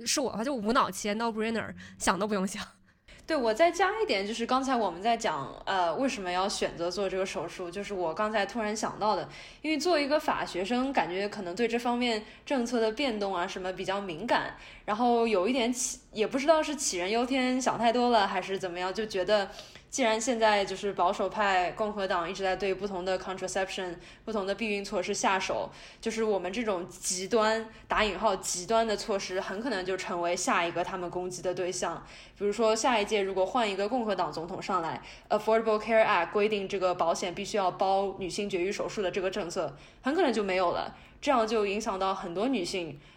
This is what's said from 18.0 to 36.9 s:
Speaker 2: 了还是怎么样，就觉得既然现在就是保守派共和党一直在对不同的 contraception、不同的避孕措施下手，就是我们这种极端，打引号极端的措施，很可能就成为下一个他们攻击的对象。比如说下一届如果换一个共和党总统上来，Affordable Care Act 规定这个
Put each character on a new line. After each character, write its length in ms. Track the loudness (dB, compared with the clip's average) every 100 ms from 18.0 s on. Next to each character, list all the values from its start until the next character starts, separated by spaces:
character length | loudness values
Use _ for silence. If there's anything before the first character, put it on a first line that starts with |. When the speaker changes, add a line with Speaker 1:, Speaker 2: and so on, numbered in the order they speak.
| 4
Speaker 2:
了 180 | 4 4
还 120 | 0
是 160 | -2 -4
怎 140 | -4
么 80 | -4
样， 160 | -4
就 100 | -2
觉 200 | -2 0
得 260 | 4 2 2 -6 -18 -20 -6
既 160 | 0
然 160 | 2 2
现 180 | 0 4
在 260 | 4 4
就 120 | 2 -2
是 160 | -2
保 200 | 2 2
守 160 | 2 0
派 440 | 2 2 4 2
共 200 | 0 -2
和 140 | -2 0
党 220 | 0 -2
一 40 |
直 120 | -2
在 100 | -2
对 180 | 0 0
不 140 | -2 -4
同 180 | -4
的 140 | -2 -2
contraception、 800 | -4 -6 -4 -2 -2 -4 -6 -8 -14 -14
不 80 | -4
同 140 | -2 -2
的 80 |
避 140 | -2 -2
孕 160 | -4
措 180 | -2 -2
施 100 | -2
下 260 | 0 2 2
手， 300 | 0 -2 -4 -8 -20 -8
就 100 | -6
是 120 | -2
我 160 | 0 0
们 140 | -2
这 100 | -4
种 260 | -2 -2 -4
极 380 | -8 -6 -4 0
端， 420 | 2 4 2 -4 -10 -2
打 160 | 0
引 120 | 0 2
号 180 | 0 0
极 280 | -2 -4 0
端 200 | 2 2
的 100 | 0
措 220 | 0 -2
施， 220 | -2 -4
很 200 | -4 -4
可 80 | -4
能 160 | -4
就 120 | -2 -4
成 240 | -4 -2
为 140 | 0
下 300 | 0 0 0
一 60 | 0
个 120 | -2
他 120 | -4 -4
们 140 | -6
攻 180 | -6 -6
击 140 | -4
的 100 | -4
对 180 | -2 -2
象。 340 | -2 -4 -6 -12 -20 -16 -4
比 80 | -2
如 60 |
说 220 | 2 4
下 260 | 4 4 2
一 40 |
届 160 | 2 2
如 140 | 2
果 100 | 2
换 240 | 2 2 0
一 60 |
个 140 | 0 0
共 180 | 0 0
和 80 |
党 180 | 0 -2
总 140 | -4 -6
统 160 | -6
上 180 | -2 0
来， 220 | 0 -6 -10 -12 -2
Affordable 500 | 0 4 4 4 0
Care 260 | 4 4 6
Act 240 | 4 2
规 180 | 2 2
定 200 | 0 -2
这 100 | 0
个 160 | 2